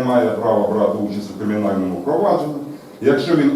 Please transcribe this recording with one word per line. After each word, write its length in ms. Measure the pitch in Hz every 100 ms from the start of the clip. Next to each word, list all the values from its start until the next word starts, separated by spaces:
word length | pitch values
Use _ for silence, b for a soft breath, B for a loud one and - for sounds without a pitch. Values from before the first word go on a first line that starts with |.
| 127
має 240 | 120 113
права 380 | - 101 104 104
брати 300 | 104 101 104 101
участь 200 | 98 98 92
у 40 |
кримінальному 560 | 104 104 98 95 92 90 139
провадженні, 480 | - 202 170 151 143 - B B B
якщо 340 | 123 135 165 156
він 160 | 139